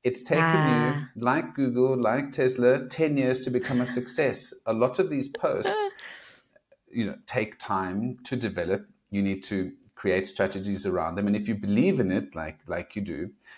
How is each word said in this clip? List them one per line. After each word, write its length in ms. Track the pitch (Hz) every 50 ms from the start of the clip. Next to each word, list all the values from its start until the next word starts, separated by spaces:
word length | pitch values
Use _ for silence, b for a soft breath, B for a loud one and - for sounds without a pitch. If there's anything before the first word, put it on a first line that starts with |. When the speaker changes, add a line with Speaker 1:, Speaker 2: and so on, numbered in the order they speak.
| -
Speaker 1:
It's 200 | 123 127 - -
taken 220 | - 160 151 165
Speaker 2:
Ah. 640 | 165 160 160 156 156 156 151 151 151 147 147 147 - -
Speaker 1:
you, 60 | 113 120
like 320 | 123 135 160 160 - -
Google, 460 | - 135 127 120 123 127 131 131 127
like 300 | 117 107 113 139 139 139 -
Tesla, 540 | - 131 127 127 123 120 123 131 139 131 -
ten 280 | - - 160 151 147
years 240 | 139 131 127 127 127
to 100 | - 127
become 300 | 123 123 123 - 135 123
a 60 | 123
success. 680 | 120 - 123 123 - - - 147 131 101 - - - - - -
A 80 | 113 113
lot 260 | 110 120 139 - -
of 100 | 185 170
these 180 | 151 135 - -
posts, 540 | - - - 156 135 - - 381 403 427 415 392 - B B B B B B B B B
Speaker 2:
<laughs> 500 | B B B _ _ _ _ _ _ _
Speaker 1:
you 160 | - 117 110
know, 120 | 92 - - -
take 320 | - - 123 110 107 - -
time 580 | - - 101 95 95 90 92 101 117 127 127 - -
to 120 | - 131
develop. 500 | 120 113 101 - 90 85 85 95 98 - - - _ _ -
You 120 | 98 101 98
need 200 | 98 98 95 -
to 280 | - 104 95 92 92 - - _ _ _
create 300 | - - 98 90 95 95
strategies 600 | - - - 98 95 - 98 95 101 98 92 -
around 300 | 98 90 90 82 82 85
them. 100 | 98 104
And 80 | 101 104
if 140 | 104 104 113
you 80 | 110
believe 420 | 101 104 101 101 113 151 196 170 143
in 140 | 110 92 92
it, 220 | 107 - - -
like, 240 | 82 80 78 - _ _ -
like 260 | 85 87 90 - -
you 80 | 107 101
do, 280 | 92 80 69 87 104 - B B B B